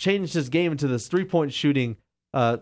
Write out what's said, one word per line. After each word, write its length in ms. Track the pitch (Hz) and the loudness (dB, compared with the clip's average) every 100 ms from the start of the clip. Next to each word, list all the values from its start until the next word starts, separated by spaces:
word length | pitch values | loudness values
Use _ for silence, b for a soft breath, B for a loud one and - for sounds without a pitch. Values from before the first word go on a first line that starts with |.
changed 340 | 185 202 175 | -2 0 0
his 140 | 165 127 | -2 0
game 240 | 160 175 | 0 0
into 160 | 147 143 | 0 0
this 180 | 120 - | -2 0
three-point 460 | 180 185 175 147 | -2 0 0 0
shooting, 420 | - 147 135 123 110 _ _ _ | 0 0 2 -2 -6 _ _ _
uh, 240 | 135 117 117 | 0 0 0